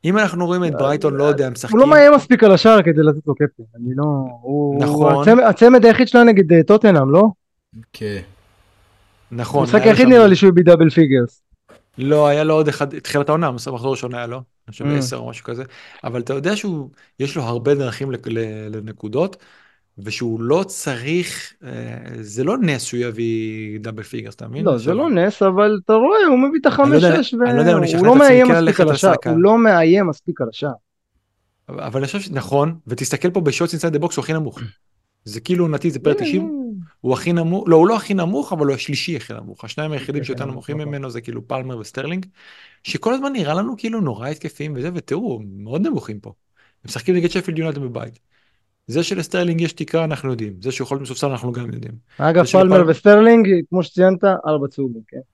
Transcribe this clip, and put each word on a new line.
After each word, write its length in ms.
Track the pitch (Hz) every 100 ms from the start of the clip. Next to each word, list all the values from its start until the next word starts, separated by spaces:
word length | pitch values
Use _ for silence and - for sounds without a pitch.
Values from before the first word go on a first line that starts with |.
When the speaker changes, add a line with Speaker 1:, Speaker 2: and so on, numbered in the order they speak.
Speaker 1:
אם 140 | 160 202
אנחנו 280 | 202 175 175
רואים 180 | 180
את 80 | 175
ברייטון, 420 | 143 135 147 151
לא 100 | 139
יודע, 200 | 147 143
Speaker 2:
הוא 80 | 131
Speaker 1:
משחקים 260 | 117 123 220
Speaker 2:
לא 80 | 277
מאיים 260 | 302 285
מספיק 300 | 294 - 247
על 80 | 214
השער 300 | 185 220 220
כדי 200 | 170 151
לתת 240 | 151 151 151
לו 80 |
קפטן, 280 | 131 147 - 113 117
אני 180 | 120 131
לא, 80 |
הוא, 720 | 151 139 131 120 123 147 147
הוא 80 | 139
Speaker 1:
נכון. 440 | 147 147 147 139 147
Speaker 2:
הצמ-, 160 | 240
הצמד 400 | 226 - 233 254 226
היחיד 220 | 220 254
שלה 160 | 240
נגד, 280 | 233 196 160
אה, 100 | 170
טוטנהאם, 480 | 156 208 220 165 135
לא? 180 | 160 220 - _ _ _ 113 110
Speaker 3:
כן. 280 | - 107 101 90 _ _ _ _ _ _ _ _ _ _
Speaker 1:
נכון, 300 | 117 117 143
Speaker 2:
המשחק 140 | 123
Speaker 1:
היה 100 | 214
לו 60 | 226
Speaker 2:
היחיד 160 | 208 254
Speaker 1:
שם 60 |
Speaker 2:
נראה 140 | 247 214
לי 100 | 180
שהוא 160 | 196
בדאבל 360 | 175 175 170 160
פיגרס. 520 | 170 151 135 120 _ _ _ _ _ _ -
Speaker 1:
לא, 280 | 131 151 147
היה 160 | 147
לו 100 | 156
עוד 140 | 156 151
אחד, 300 | 131 143 151
תחילת 300 | - 143 143
העונה, 220 | 156 160
מס-, 180 | 123 127
מחזור 220 | 123 131
ראשון 240 | 131 123
היה 120 | 123 120
לו, 100 | 127
אני 360 | 123 _ -
חושב 120 | 110
Speaker 2:
Mm. 140 | 143 147
Speaker 1:
עשר 180 | 127 123
או 120 | 117
משהו 160 | 113
כזה, 200 | - 120 131 - - -
אבל 160 | - 120
אתה 140 | 120
יודע 220 | 135 160 208
שהוא, 320 | 208 160 135 _ _ _
יש 160 | 139 147
לו 60 |
הרבה 320 | 117 120 127
דרכים 380 | 143 131 - 135
ל-, 40 | 120 117
ל-, 500 | 113 110 107 107 107
לנקודות, 600 | 107 104 107 120 190 - _ _ _ _ _ -
ושהוא 420 | 101 - 120 113
לא 240 | 117 160 190
צריך, 840 | - - 123 131 170 175 - - _
אה, 40 | 127 120 117 120 - 117
זה 240 | 107 104
לא 140 | 139 254
נס 240 | 185 131
שהוא 180 | - 120
יביא 800 | 120 110 113 113 110 110 107 107
דאבל 220 | 110 107
פיגרס, 320 | 107 120 110
אתה 140 | - -
מבין? 160 | 131
Speaker 2:
לא, 60 | 202
זה 40 | 123
Speaker 1:
עכשיו 180 | 120
Speaker 2:
לא 160 | 196 320
נס, 320 | 196 185 -
אבל 360 | 196 185 208 208
אתה 80 | 185
רואה, 260 | 220 269 427 370
הוא 100 | 254
מביא 220 | 277 311
את 60 | 277
Speaker 1:
אני 240 | - 277
לא 40 | 294
יודע, 120 | 175
Speaker 2:
החמש 120 | - 247
שש, 80 |
Speaker 1:
אני 60 | 233 240 240
לא 40 |
יודע, 120 | 170
אני 60 | 165
Speaker 2:
והוא 80 | 165
Speaker 1:
שכנעת 180 | 165
Speaker 2:
לא 120 | 202 262
מאיים 300 | 285 247 254
Speaker 1:
להסתכל 20 |
Speaker 2:
מספיק 40 | 170
Speaker 1:
עליך 240 | 165 180
Speaker 2:
על 100 | 160
השער, 200 | 139 190
Speaker 1:
לסאקה. 200 | 160 -
Speaker 2:
הוא 80 | 160
לא 200 | 190 226
מאיים 480 | 220 180 160 190 185
מספיק 340 | 147 - -
על 80 | 117
השער. 240 | - 147 117 _ _ _ _ _ _ _ _ -
Speaker 1:
אבל, 120 | 143
אבל 180 | 135 131
אני 60 | 135
חושב 140 | 202
ש-, 100 | 196
נכון, 480 | 135 98 139 151 165 -
ותסתכל 440 | 123 127 135 180
פה 100 | 185
בשוטס 320 | 151 123 170
אינסייד 200 | 165 170
דה 60 | 151
בוקס, 180 | 170 -
הוא 60 |
הכי 100 | 131
נמוך. 260 | 160 147 - 117 _ _ _ _ _
זה 160 | 110 110
כאילו, 280 | 117 180 170
נתי, 220 | 143 165
זה 80 | 131
פר 120 | 139
Speaker 2:
הנה, 80 | -
Speaker 1:
תשעים, 220 | 320 285
Speaker 2:
הנה. 80 | 320 285 247 202 165 _
Speaker 1:
הוא 120 | 123
הכי 180 | 131 170
נמוך, 320 | 175 165 185 185
לא, 80 | 160
הוא 100 | 180
לא 80 | 226
הכי 180 | -
נמוך, 380 | 196 170 247 277
אבל 140 | 170 143
הוא 80 |
השלישי 420 | 135 - 143 - 151
הכי 160 | -
נמוך. 320 | 110 107 -
השניים 280 | 113 - 156
היחידים 300 | 147 139 143
Speaker 2:
הכי 40 | 131
Speaker 1:
שיותר 180 | 123
Speaker 2:
נמוך, 100 | 139
Speaker 1:
נמוכים 220 | 131 131 151
Speaker 2:
נכון. 120 | 147
Speaker 1:
ממנו 220 | 143 135
זה 100 | 117
כאילו 280 | 117 117 110
פלמר 300 | 131 131 120
וסטרלינג, 480 | 104 - 135 180 185 _ _ _ _ _
שכל 320 | - - 220
הזמן 180 | 262 277
נראה 220 | 262 147
לנו 200 | 165 226 226
כאילו 220 | 226 226
נורא 280 | 156 104 127
התקפיים 440 | 151 151 _ 151 139
וזה, 140 | 147
ותראו, 420 | 175 - 147 233 117
הם 280 | 104 98
מאוד 160 | 104 143 285
נמוכים 340 | 202 - 107
פה. 80 | 104
הם 60 | - _ _ _ _
משחקים 300 | - 120 - 180
נגד 140 | 170
שפילד 280 | 190 180 160
יונייטד 200 | 160 143
בבית. 360 | 131 120 - 120 _ _ _ _ _ _ -
זה 160 | 135
שלסטרלינג 580 | 170 185 165 185 175 165
יש 120 | 165
תקרה, 320 | - - 165
אנחנו 260 | 160 143 135
יודעים. 220 | 120 107 92
זה 100 | 113
שהוא 120 | 127
יכול 100 | 131
להיות 80 | 139
מסופסל, 240 | 131 131 143
אנחנו 260 | 123 123
גם 140 | 120 117
יודעים. 200 | 117 117 113 _ -
Speaker 2:
אגב, 260 | 151 165
Speaker 1:
זה 60 | 160
של 80 | 185
Speaker 2:
פלמר 260 | 190 190
Speaker 1:
פל- 60 | 165
Speaker 2:
וסטרלינג, 580 | 156 208 208 226 233 196 180 165
כמו 120 | 180
שציינת, 420 | 175 - 185 180
ארבע 440 | 202 185 151 151 139
צהובים, 340 | - 135 113 110
כן? 100 | 131 123